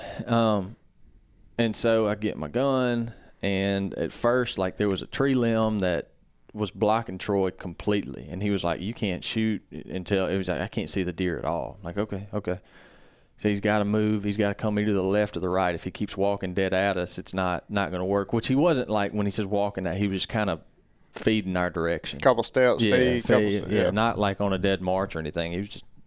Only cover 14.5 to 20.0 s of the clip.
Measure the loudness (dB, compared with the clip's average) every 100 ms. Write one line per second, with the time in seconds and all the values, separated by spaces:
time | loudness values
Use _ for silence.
14.5 | 0 -2 0 2 2 2 2 2 -2 -2
15.5 | 2 0 0 -6 -6 -6 0 0 0 -2
16.5 | 0 0 2 2 0 -2 -6 -6 -2 -2
17.5 | -2 -2 -2 -2 -2 0 0 0 -2 2
18.5 | 2 4 2 0 0 0 0 -2 0 -2
19.5 | 0 -2 -2 -4 0